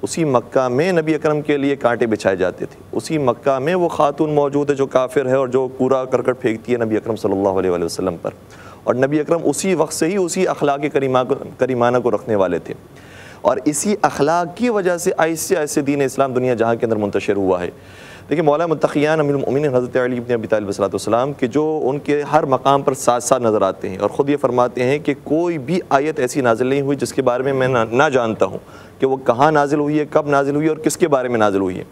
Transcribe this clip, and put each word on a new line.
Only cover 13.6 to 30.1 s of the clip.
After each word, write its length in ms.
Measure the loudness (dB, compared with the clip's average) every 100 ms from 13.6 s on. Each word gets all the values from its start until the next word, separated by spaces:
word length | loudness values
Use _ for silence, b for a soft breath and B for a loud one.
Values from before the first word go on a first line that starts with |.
| -2
इसी 280 | -2 -2
अखलाक 600 | 0 0 2 2 2 -2 -2
की 100 | 0
वजह 300 | 0 0 0
से 120 | -2 0
ऐसे 360 | 0 0 -2 -2
ऐसे 260 | 0 -2
दीन 200 | 0 0
इस्लाम 320 | 0 0 0
दुनिया 200 | 0 0
जहाँ 220 | 2 2 2
के 100 | 0
अंदर 120 | 0
मुंतशिर 380 | 0 -2 0 0
हुआ 220 | 2 0
है। 120 | -2 -10 B B B B B
देखिए, 120 | 0
मौला 240 | 2 2 0
मुत्तक़ियान 540 | 0 0 0 0 2
अमीरुल 200 | 0 0
मोमिनीन 340 | 0 0 0
हज़रत 220 | 0 0 -2
अली 200 | -2 -2
इब्न 180 | -2
अबी 120 | -2 0
तालिब 220 | -2 -2
अलैहिस्सलाम 640 | -2 -2 -2 0 0 0
के 160 | -2 -2
जो 160 | 0 0 -2
उनके 440 | -2 -4 -2 -2
हर 240 | 2 0 2
मकाम 360 | 0 4 2
पर 120 | 2
साथ 260 | 0 0 0
साथ 200 | 2 2
नज़र 220 | 4 4
आते 260 | 2 0 -6
हैं 100 | -4
और 100 | -4
ख़ुद 220 | 0 0
ये 60 | 0
फरमाते 460 | 0 2 0 0
हैं 180 | 0 0
कि 120 | -2
कोई 440 | -6 -2 -2 -2 -4
भी 220 | -4 -4 0
आयत 280 | 0 0 -2
ऐसी 220 | -2 0
नाजिल 260 | 2 2 2
नहीं 140 | 0
हुई 140 | 0 -2
जिसके 260 | -4 0
बारे 220 | 0 0
में 80 | 0
मैं 160 | 0 2
ना, 160 | 2
ना 240 | 0 2 2
जानता 380 | 2 0 0 -2
हूँ 140 | -4 -14 B B -4
कि 60 | -2
वो 100 | -2
कहाँ 360 | 0 2 4
नाजिल 260 | 4 2 0
हुई 200 | 0 -2
है, 100 | 0